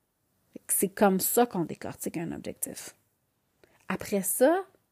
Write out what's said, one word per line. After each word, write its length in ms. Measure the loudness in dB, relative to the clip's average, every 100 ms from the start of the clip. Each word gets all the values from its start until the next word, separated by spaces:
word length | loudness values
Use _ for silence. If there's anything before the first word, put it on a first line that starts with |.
| _ _ _ _ _ -20 -4
C'est 220 | -2 -2
comme 300 | 4 4 4
ça 260 | 2 2 2
qu'on 180 | 0
décortique 540 | -4 -6 -12 -10 -8 -6
un 140 | -8
objectif. 640 | -8 -12 -8 -10 -10 -16 -20 _ _ _ _ _ _ _ _ _
Après 360 | -8 -2 -2
ça, 400 | -2 4 4 4 0 _ _